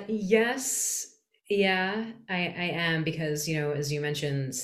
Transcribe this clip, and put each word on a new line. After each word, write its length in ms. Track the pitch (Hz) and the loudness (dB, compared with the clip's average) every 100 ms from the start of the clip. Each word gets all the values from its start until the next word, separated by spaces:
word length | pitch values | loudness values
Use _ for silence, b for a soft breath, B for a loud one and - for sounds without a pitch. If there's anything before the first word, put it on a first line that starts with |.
| 202 | 0
yes. 1080 | 220 185 220 233 269 - - - - - _ _ _ - | -2 4 4 4 0 -2 -2 -2 -4 -6 _ _ _ -2
Yeah, 560 | 202 190 185 185 214 226 - - | 2 4 4 0 -2 -4 -8 -4
I, 40 | |
I 360 | 180 175 175 175 | -2 -2 -2 -2
am, 320 | 160 170 160 | 0 2 2
because, 420 | 160 160 156 151 151 | 0 0 -2 -2 -2
you 140 | 156 | 0
know, 120 | 147 | 0
as 200 | 143 143 | 0 -2
you 80 | 147 | -2
mentioned, 540 | 147 147 147 139 131 - | -2 -2 0 0 -2 -6